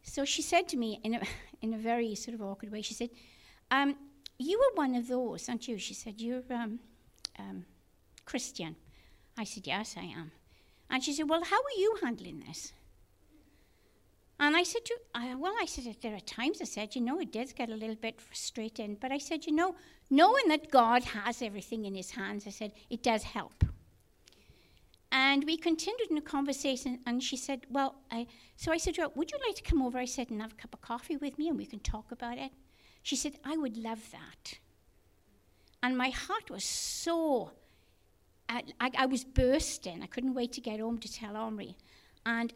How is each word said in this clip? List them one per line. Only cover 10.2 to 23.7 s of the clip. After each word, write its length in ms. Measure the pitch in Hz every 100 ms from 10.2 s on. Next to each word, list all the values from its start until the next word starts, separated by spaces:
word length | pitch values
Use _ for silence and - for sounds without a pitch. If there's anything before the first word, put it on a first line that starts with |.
| 160 - _ - _ _ _
And 140 | 254
she 100 | 262
said, 160 | 285 302
"Well, 140 | 320
how 140 | 339 403
are 200 | 554 453
you 200 | 403 427
handling 420 | 254 233 175 160 -
this?" 260 | 170 - - - _ _ _ _ - _ _ _ _ _ _ _ _ _ _
And 160 | 294 320
I 60 |
said 200 | 349 466 -
to, 120 | 480 -
I, 220 | 240 240 254
well, 180 | 339 453
I 40 | 359
said, 300 | - 240 208
"There 140 | 226 208
are 40 |
times," 420 | - - 262 370
I 40 | 226
said, 300 | - 214 262
"you 60 |
know, 180 | 233 320
it 120 | 302
does 220 | 214 269
get 160 | - 233
a 60 | 220
little 200 | 220 220
bit 240 | 226 226
frustrating." 800 | - - - - 220 220 208 202
But 120 | 262
I 80 | 277
said, 260 | 277 320 311
"You 80 |
know, 220 | 302 370 359 - - _
knowing 380 | 277 370 523 440
that 240 | 302 -
God 320 | 262 226 247
has 400 | 247 214 202 -
everything 420 | 226 202 - 226 202
in 80 |
his 160 | 190 185
hands," 380 | - 196 208 202
I 20 |
said, 220 | - 208 - -
"it 140 | 233
does 180 | 254 220
help." 420 | - 226 170 - -